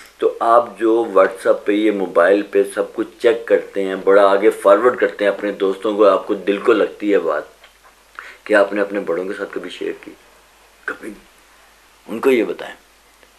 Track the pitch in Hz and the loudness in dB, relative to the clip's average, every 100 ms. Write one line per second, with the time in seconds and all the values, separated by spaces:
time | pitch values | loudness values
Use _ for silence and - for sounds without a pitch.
0 | - _ 117 - 113 120 113 101 113 117 | -20 _ -4 0 2 2 2 -2 0 0
1 | 110 95 95 - 117 107 - 104 107 101 | 2 2 2 0 -2 -2 0 0 0 -2
2 | 90 85 87 101 101 98 98 107 98 - | -2 2 2 2 0 -2 -2 -4 -6 -8
3 | 107 - - - - 98 - 98 95 95 | -10 -2 0 0 0 -2 -2 -6 -6 -2
4 | 92 98 98 98 110 - 98 101 123 - | 4 6 6 4 2 2 4 4 4 2
5 | 101 - 101 95 101 98 98 95 110 101 | -2 0 -2 -2 -6 -2 -4 -2 -4 2
6 | 101 95 - 98 92 101 120 107 90 - | 4 4 -2 -4 -4 -2 2 2 0 -4
7 | 104 95 82 76 - _ _ _ _ _ | -2 0 0 -4 -8 _ _ _ _ _
8 | _ - - - - 104 98 104 98 101 | _ -20 -20 -18 0 2 2 0 -4 -4
9 | 90 85 92 98 98 98 90 - 87 - | -4 -4 -6 -8 -10 -10 -12 -10 -10 -10
10 | - - _ _ _ _ _ _ - - | -16 -20 _ _ _ _ _ _ -12 -12
11 | 113 98 _ _ _ _ _ _ _ _ | -14 -18 _ _ _ _ _ _ _ _
12 | - 110 135 123 90 - - - _ _ | -14 -4 0 0 0 -6 -14 -18 _ _
13 | _ _ _ | _ _ _